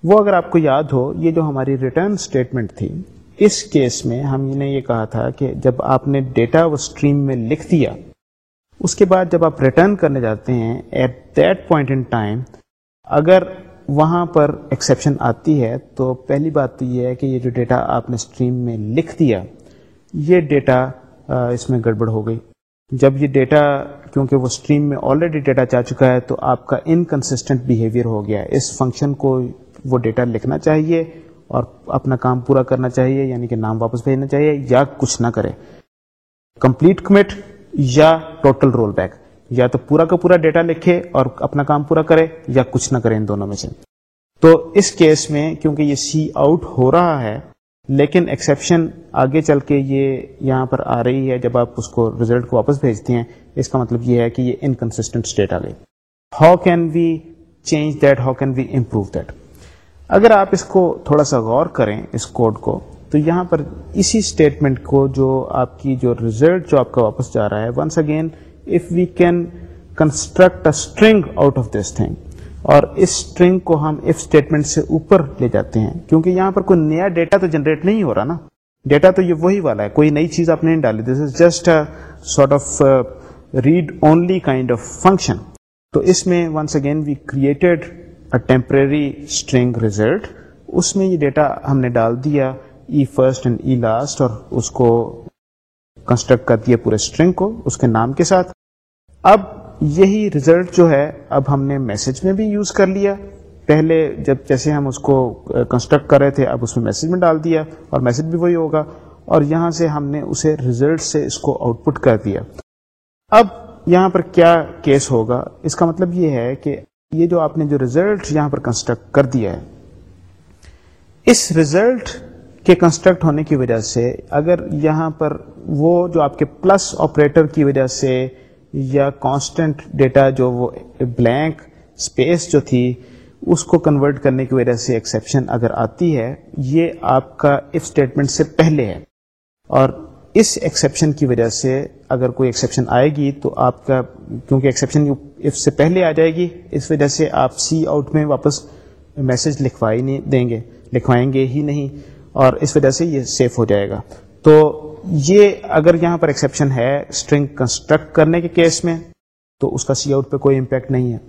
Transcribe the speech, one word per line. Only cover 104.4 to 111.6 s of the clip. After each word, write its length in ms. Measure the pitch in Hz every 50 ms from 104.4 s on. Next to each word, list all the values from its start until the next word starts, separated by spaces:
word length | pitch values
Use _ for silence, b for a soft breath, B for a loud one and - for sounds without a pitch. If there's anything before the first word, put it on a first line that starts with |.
| - -
جیسے 240 | 139 127 - 156 151
ہم 140 | 147 143
اس 120 | 135 127 -
کو 180 | - - 139 135 131 120 107 - - - - 127 123 120
کنسٹرکٹ 380 | - 147 - - 160 143 143 -
کر 120 | - 139
رہے 100 | 139 139
تھے 140 | 135 143 135
اب 160 | - - 120 120
اس 140 | 113 -
میں 80 | 127 117
میسج 260 | 107 101 - - 160
میں 80 | 180 185
ڈال 220 | 180 170 160 160 156
دیا 180 | 170 165 156 156 156 B B B B
اور 100 | - 139
میسج 240 | 127 123 123 123 160 160
بھی 80 | 165 170
وہی 160 | 165 175 175
ہوگا، 300 | 165 160 156 147 156 151 151 B B B B B B B
اور 180 | - - 160 147
یہاں 280 | 143 156 165 165 170 160 160
سے 80 | 170 160
ہم 160 | 151 147 147 143
نے 100 | 139 151
اسے 340 | 143 - - - - 156 151
رزلٹ 440 | 151 131 127 123 117 135 147 160 156 -
سے 220 | - - 151 143
اس 120 | 131 - -
کو 180 | - 147 135 -